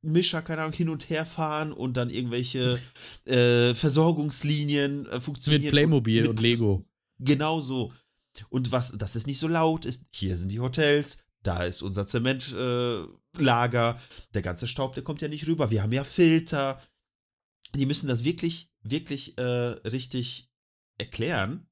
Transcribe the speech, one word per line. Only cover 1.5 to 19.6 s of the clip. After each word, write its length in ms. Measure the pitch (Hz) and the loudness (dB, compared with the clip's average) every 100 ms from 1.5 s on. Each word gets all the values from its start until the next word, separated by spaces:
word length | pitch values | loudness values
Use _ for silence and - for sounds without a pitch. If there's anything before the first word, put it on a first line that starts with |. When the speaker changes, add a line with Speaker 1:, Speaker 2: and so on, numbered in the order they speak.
| 151 156 | -2 -4
Speaker 1:
und 240 | - 131 127 | -4 -4 -2
dann 140 | 123 | -4
irgendwelche, 680 | 104 123 120 123 131 123 123 123 - | -4 -4 -4 -4 -2 0 -2 -6 -18
Speaker 2:
<laughs> 220 | - - | -18 -16
Speaker 1:
äh, 500 | - 127 120 120 120 | 0 4 6 6 4
Versorgungslinien, 1300 | 120 156 135 160 170 151 - 147 147 147 147 139 143 139 | 4 2 6 4 4 2 0 2 0 0 2 0 -2 -6
äh, 140 | 127 | -6
funktionieren. 420 | 127 139 - 151 | -6 -6 2 2
Speaker 2:
Mit 80 | 147 | 4
Playmobil 480 | 143 151 151 110 113 | 4 6 4 4 4
Speaker 1:
Mit 80 | 113 | 4
Speaker 2:
und 100 | 110 | 4
Lego. 460 | 117 120 110 95 - _ _ _ | 2 4 2 0 -2 _ _ _
Speaker 1:
Genau 400 | 131 143 156 160 | 0 2 2 -2
so. 320 | 131 131 107 - _ _ _ - 104 | -2 -4 -6 -8 _ _ _ -20 -6
Und 200 | 127 123 | -4 0
was, 260 | 127 120 101 | 0 0 -2
dass 200 | 101 117 | -4 -4
es 100 | 123 | -4
nicht 140 | 135 | -4
so 80 | 160 | 0
laut 360 | 165 160 160 | 2 2 0
ist, 220 | - 127 - | -4 -6 -8
hier 220 | - 95 87 | -6 -4 -2
sind 160 | 95 | -4
die 80 | 107 | -4
Hotels, 640 | 127 131 147 147 143 - _ _ | -4 2 4 4 2 -6 _ _
da 220 | - 87 | -4 -2
ist 180 | 90 92 | -2 -4
unser 240 | 98 98 98 | -4 -4 -2
Zement, 480 | 123 123 131 131 107 | 0 0 -2 -4 -6
äh, 460 | 127 123 123 113 80 - _ - | -4 -2 -2 -4 -8 -16 _ 0
Lager, 600 | 139 117 123 120 117 120 - - - | 4 4 4 2 0 -2 -12 -20 -8
der 80 | 104 | -6
ganze 240 | 92 90 117 | -4 -6 -6
Staub, 280 | - 135 | -4 -6
der 100 | 131 | -6
kommt 160 | - 147 | -8 -8
ja 80 | 156 | -8
nicht 180 | 151 151 | -8 -4
rüber, 240 | 160 127 | 0 2
wir 120 | 110 | 2
haben 100 | 104 | 2
ja 120 | 123 | 0
Filter. 760 | 139 - 170 160 165 147 139 131 - _ _ _ _ _ _ _ - | -2 4 6 6 2 -2 -2 -4 -14 _ _ _ _ _ _ _ -10
Die 100 | 139 | -2
müssen 220 | 135 147 147 | 0 0 0
das 160 | 120 | 0
wirklich, 460 | 131 170 165 165 - _ | 0 -2 -2 -4 -12 _
wirklich, 540 | 101 143 160 143 - - | -6 -6 -4 -10 -8 -6
äh, 60 | |
richtig 1080 | 123 123 | -2 -2